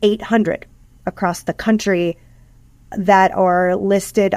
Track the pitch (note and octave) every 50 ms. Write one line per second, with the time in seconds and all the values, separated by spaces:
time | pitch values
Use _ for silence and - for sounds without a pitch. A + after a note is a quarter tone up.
0 | - G#3 G#3 G#3+ - - A3+ A3+ G3+ - - - - - _ - - - _ -
1 | - F#3 - - G3+ F3 F3 - - - E3 - - A3+ A3 G#3 - G3+ F#3+ F3
2 | F3 E3+ E3+ - - - - - - - - - - - _ _ _ - - -
3 | F#3 F#3 G3 F#3+ F#3+ F#3 - - F#3 F#3 F3+ F3+ F#3 F3+ F3+ - G3 G3 G3 G3
4 | - - - A3 G3+ F#3+ G3